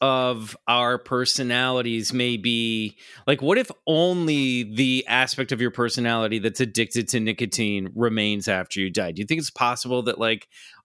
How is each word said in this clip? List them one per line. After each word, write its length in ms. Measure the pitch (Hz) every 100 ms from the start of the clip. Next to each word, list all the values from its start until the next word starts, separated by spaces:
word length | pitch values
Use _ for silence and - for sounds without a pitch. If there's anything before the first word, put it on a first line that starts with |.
of 560 | 135 131 127 117 110 - -
our 300 | 120 120 123
personalities 1120 | - 123 123 - 123 123 131 127 120 117 104
may 240 | 127 123 117
be, 640 | 117 117 113 110 107 - - - -
like, 160 | 147
what 160 | 139 220
if 140 | 247 - -
only 760 | 160 180 180 160 147 135 123 110 107
the 300 | 131 127 -
aspect 460 | 123 127 - 123
of 80 | 117
your 100 | 120
personality 680 | - 117 123 117 117 110 110
that's 220 | 110 -
addicted 480 | 123 117 110 120 104
to 140 | 123
nicotine 680 | 110 107 107 - 107 101 95 110
remains 540 | 117 110 107 104 101
after 320 | 92 90 98
you 80 | 95
die? 240 | 95 87
Do 80 | 82
you 40 | 104
think 140 | 160
it's 100 | 143
possible 520 | - 123 120 123 123
that, 160 | 117 -
like, 300 | 113 110 - - - -